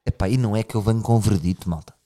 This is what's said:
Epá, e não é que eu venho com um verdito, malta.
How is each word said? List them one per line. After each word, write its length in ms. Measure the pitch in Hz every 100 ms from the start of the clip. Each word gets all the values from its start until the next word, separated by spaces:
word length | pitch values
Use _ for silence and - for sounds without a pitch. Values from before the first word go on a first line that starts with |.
| -
Epá, 240 | - 95
e 80 | 131
não 180 | 117 107
é 60 |
que 120 | 110 113
eu 60 |
venho 200 | 104 113
com 140 | 110 117
um 40 |
verdito, 480 | 101 95 85 90 92
malta. 260 | 82 - -